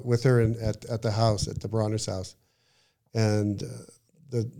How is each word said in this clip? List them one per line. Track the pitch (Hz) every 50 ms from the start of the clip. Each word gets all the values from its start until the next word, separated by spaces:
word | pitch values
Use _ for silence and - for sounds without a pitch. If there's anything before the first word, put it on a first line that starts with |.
| -
with | 120 120 113
her | - 131 123 120
in, | 113 113 113 117
at, | 110 107 101 - -
at | - 117 113
the | - 110
house, | 98 110 113 113 104 95 - -
at | - -
the | -
Bronner's | 98 110 110 107 107 110 107 -
house. | 101 98 92 92 - - _ _ _ _ _ _ _ _ _ _ _ _ _ _ _
And, | - 113 110 107 107 104 104 104 101 98 98
uh, | 113 117 - - - _ _ _ _ _ _ _ -
the | 120 117 107 123 -